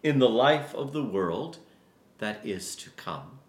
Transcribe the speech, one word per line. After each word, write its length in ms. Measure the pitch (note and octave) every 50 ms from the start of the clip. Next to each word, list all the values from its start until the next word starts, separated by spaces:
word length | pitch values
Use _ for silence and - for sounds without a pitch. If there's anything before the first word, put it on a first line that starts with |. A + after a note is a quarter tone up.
| -
in 160 | D#3+ C#3+ C3+
the 100 | B2+ A#2+
life 440 | A2 A#2 B2+ C#3+ D#3 D3 C#3+ - -
of 180 | - C#3+ C#3 C#3+
the 100 | D#3 C#3
world 540 | A2+ F#2 G2 F#2 E2+ E2 G2+ D3 E3 E3 - - _ _ _ _ _ _ _ _ _ _ _
that 260 | G#2+ G#2 G#2 G#2+ -
is 300 | A2 G2 F#2 F2 - -
to 120 | - - -
come. 480 | - - - F#2+ E2 C#2+ C2+ - - - _